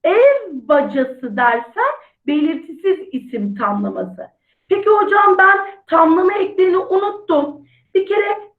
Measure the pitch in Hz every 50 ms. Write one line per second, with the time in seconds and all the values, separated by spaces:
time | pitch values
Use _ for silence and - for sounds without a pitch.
0 | - 320 381 453 508 571 554 554 427 370 285 254 220 - 294 277 220 202 - 269
1 | 254 254 - - - 240 202 226 247 240 233 214 - - _ 403 494 571 605 -
2 | - _ _ _ _ - 294 294 294 320 330 - - - 302 - - 381 370 320
3 | - - - 254 - - 247 226 202 202 202 - 226 202 202 202 202 190 196 190
4 | 185 185 - - - - _ _ _ _ _ _ _ _ 381 403 403 415 427 415
5 | 392 403 403 415 415 392 370 370 381 392 392 403 392 - - _ _ _ 320 330
6 | 330 320 330 359 370 370 403 403 381 392 - 370 370 370 349 381 381 - 370 381
7 | 403 415 403 - - - 330 285 277 294 - - - _ _ _ _ _ _ 381
8 | 392 - 403 415 403 403 415 427 - - _